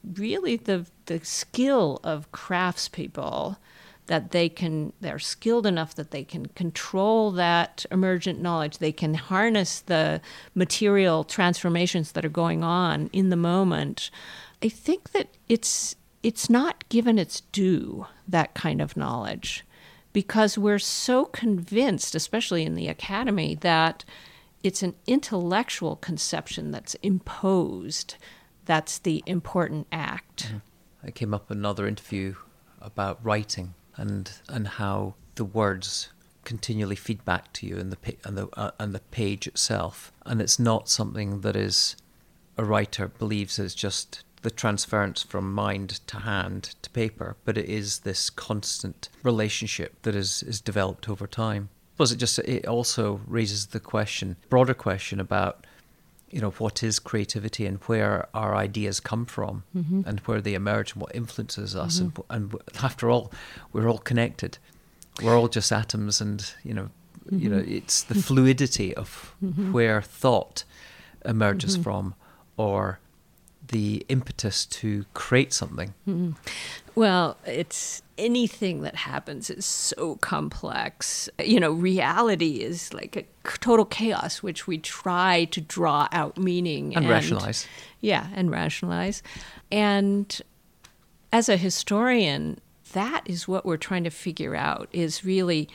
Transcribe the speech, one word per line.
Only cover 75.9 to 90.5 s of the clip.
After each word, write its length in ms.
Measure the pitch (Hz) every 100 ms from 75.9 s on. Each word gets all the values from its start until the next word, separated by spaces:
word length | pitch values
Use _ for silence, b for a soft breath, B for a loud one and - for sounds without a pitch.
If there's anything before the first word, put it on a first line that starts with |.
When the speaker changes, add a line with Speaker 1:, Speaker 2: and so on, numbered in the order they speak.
| - 196
Speaker 1:
Mm-hmm. 220 | 175 175 151 B B B B -
Well, 420 | - 214 180 160 -
it's, 580 | - 127 165 - - - - -
anything 640 | 226 247 233 - 190 151
that 140 | 147 -
happens 520 | - 139 - 143 -
is 160 | -
so 520 | - - - - 165 -
complex. 1120 | - 151 147 - - 127 - - - - - -
You 160 | - 226
know, 100 | 160
reality 920 | 165 185 185 131 175 233 180 160 120
is 300 | 113 170 -
like 220 | - -
a 60 | - - _ -
c-, 100 | -
total 240 | 240 233
chaos, 580 | 214 - 220 - 170 -
which 240 | 202 - -
we 100 | 160
try 640 | - - 190 180 185 175 165
to 80 | -
draw 480 | 151 180 165 147 143
out 260 | 170 147 -
meaning 600 | 185 180 175 143 143 170
Speaker 2:
And 80 |
Speaker 1:
and 40 | 139
Speaker 2:
rationalize. 600 | 110 - 104 101 110 - B B B
Speaker 1:
Yeah, 260 | 208 180 175
and 160 | 196 180
rationalize. 720 | - 160 - 180 170 185 - - B B B -
And 720 | 208 208 202 196 202 202 - -